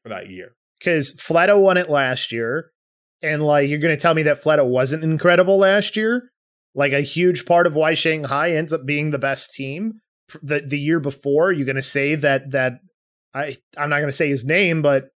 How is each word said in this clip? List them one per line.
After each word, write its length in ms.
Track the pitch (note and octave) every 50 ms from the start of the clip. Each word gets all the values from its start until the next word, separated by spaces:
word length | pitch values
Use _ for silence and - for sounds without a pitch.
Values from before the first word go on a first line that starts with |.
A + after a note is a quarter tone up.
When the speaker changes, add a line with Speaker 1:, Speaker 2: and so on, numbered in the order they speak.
Speaker 1:
for 80 | - A2+
that 180 | G#2 F#2 G2 G2
year. 260 | F#2 F2+ F2+ - _ _ _ _ _ _
Speaker 2:
'Cause 320 | - F3+ E3+ D#3 C3+ - -
Fleto 460 | - - - E3 E3+ F3+ G3 G3+ G3+
won 160 | G3 F#3+ F3+
it 120 | F3+ F3+ D#3
last 440 | D3 C#3 C3+ B2+ B2+ B2+ - -
year, 400 | A2+ A#2 A#2 A2+ C3 D#3+ D#3 _ _ _ _ _ _ _ _ _ _ _
and, 200 | - D3+ D3+ D3+
like, 260 | D3+ D3 D3 D3 C#3+ C#3+
you're 100 | D3 D3+
gonna 180 | D3 E3+ D3+
tell 180 | D3 - E3+ D#3+
me 100 | D#3+ D3+
that 180 | D3+ C#3+ -
Fleto 240 | - D3+ D#3 D3 C3+
wasn't 380 | B2 B2+ B2+ C3+ B2+ D3 D#3+ D#3+
incredible 540 | D#3+ D#3+ C#3+ - F3 F3 F3 F#3 F#3+ G3 G3
last 380 | G3 F#3+ G3 G#3 G3+ - -
year? 340 | G#3+ A3 A3+ A#3+ B3 B3 - _ _ _ _ _ _ _ _ -
Like, 180 | C3+ C#3+ C#3
a 100 | C#3 C#3+
huge 440 | C#3+ C#3 - D#3+ F3+ F3+ F3 - -
part 200 | - F3 F3 F3
of 80 | E3+ D3
why 200 | D3+ D#3 D#3+ E3
Shanghai 560 | - - E3 D#3 D#3 D3 B2+ C3+ C#3+ D#3+ F3
ends 220 | E3 D#3 E3 D3
up 120 | D#3+ D3 C3
being 280 | C3+ D3 D3 D3+ D3+
the 60 | D3 C3
best 360 | C3+ C#3 C3+ - - - -
team 460 | - C3+ C3+ C#3+ F3 G#3+ A3+ A3 - _ _ _ _ _ _
pr-, 100 | - D#3
the, 180 | D#3 C3+ D3 C#3+
the 200 | D#3 C3 D3 D3
year 180 | C#3+ D3+ E3+ E3
before, 540 | C#3 C#3+ C#3 - - C#3+ C#3 D3+ E3+ G3
you're 140 | F3+ D3 C3+
gonna 160 | C3 C3 C3+
say 340 | C3 - - C#3+ C#3 C#3+ D#3
that, 340 | D3+ D3+ C#3+ C3+ C3+ C3+ C#3
that 300 | C3+ C3+ C3 B2+ A#2+ - _ _ _ _ _ _ _ _ _ _
I, 240 | - C3+ D3+ D3 C3+ - _ _ - D3
I'm 100 | D3 D3+
not 100 | D3 D3
gonna 120 | D3 C#3+
say 160 | C3+ - D#3+ C#3+
his 160 | C#3 B2+ A2+
name, 380 | C#3 D#3+ F#3+ G3+ F3 D#3+ D#3+
but, 220 | D3 C#3+ C#3 C3+ C3+ - _